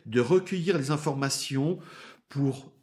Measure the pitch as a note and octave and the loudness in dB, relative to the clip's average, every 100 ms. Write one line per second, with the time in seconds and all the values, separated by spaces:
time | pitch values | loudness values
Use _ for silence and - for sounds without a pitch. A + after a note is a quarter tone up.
0 | A2 A#2+ A#2+ F#3 F#3 F#3 E3+ F3 C3+ E3+ | -2 2 4 4 2 -4 0 0 0 -2
1 | D#3 C#3 C#3 - - C3+ D3 F#3 - - | -2 -2 -2 -4 -4 -2 -2 -2 -8 -20
2 | - - _ C#3+ C#3 C3 - _ | -20 -20 _ -2 -2 -2 -10 _